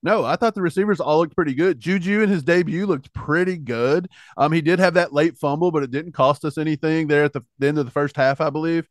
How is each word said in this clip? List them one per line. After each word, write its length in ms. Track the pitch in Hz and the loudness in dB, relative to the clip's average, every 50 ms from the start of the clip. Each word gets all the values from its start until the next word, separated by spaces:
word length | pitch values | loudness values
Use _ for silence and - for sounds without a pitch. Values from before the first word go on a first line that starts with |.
No, 220 | - 165 208 226 139 | 0 0 0 0 0
I 120 | - 151 | -2 -2
thought 180 | 175 233 226 214 | 0 0 -2 -2
the 80 | 208 | -2
receivers 360 | 185 170 - 190 196 208 202 151 | -4 -2 0 0 0 0 0 -2
all 200 | 131 135 151 156 | 0 2 2 2
looked 180 | 175 156 - | 2 0 0
pretty 180 | - 175 147 127 | -2 -2 -2 0
good. 240 | 127 165 190 170 120 | 0 0 0 0 -2
Juju 440 | 104 160 190 196 170 185 202 214 | -2 -2 -2 -2 0 0 0 2
in 80 | 220 202 | 2 2
his 120 | 202 170 | 0 0
debut 440 | 135 165 170 180 180 160 180 170 202 | 2 2 2 2 2 0 -2 -4 -2
looked 260 | 202 175 135 - - | -2 -2 -4 -4 -12
pretty 460 | _ - - - 147 170 185 185 185 170 | _ -12 -4 -2 0 0 0 0 -4 -6
good. 500 | 143 117 117 113 120 131 143 175 180 185 _ - - - - - | -6 -6 -4 -2 0 2 0 0 -2 -6 _ -20 -20 -20 -2 0
Um, 120 | 139 151 | 0 2
he 120 | 160 170 | 2 0
did 160 | 151 156 180 180 | 2 2 2 4
have 160 | 185 180 165 | 2 4 4
that 180 | 180 175 - | 2 0 2
late 240 | 135 147 156 170 - | 0 0 0 0 0
fumble, 340 | _ - 143 143 151 175 180 | _ -2 -2 0 0 0 0
but 120 | 160 156 | 0 0
it 80 | 139 127 | -4 -2
didn't 220 | 123 151 165 175 | -6 -6 -8 -8
cost 320 | 147 - 135 135 143 - - | 0 2 2 2 2 2 -2
us 120 | 156 139 | -8 -4
anything 500 | 160 156 160 151 139 - 156 156 160 160 | -4 -4 -2 -4 -2 -2 -2 0 0 0
there 180 | 147 147 147 147 | 2 2 2 2
at 100 | 147 - | 2 -2
the, 80 | 135 120 _ _ _ | -6 -12 _ _ _
the 100 | 135 143 | -2 0
end 100 | 151 151 | 0 0
of 60 | 139 | -2
the 80 | 120 | -2
first 240 | - 147 147 143 - | -2 -2 -2 -2 0
half, 240 | 147 135 135 139 - | 0 0 0 2 0
I 80 | 160 156 | -2 -4
believe. 400 | 139 156 156 165 165 165 160 _ | -2 -4 -4 -2 -2 -2 -4 _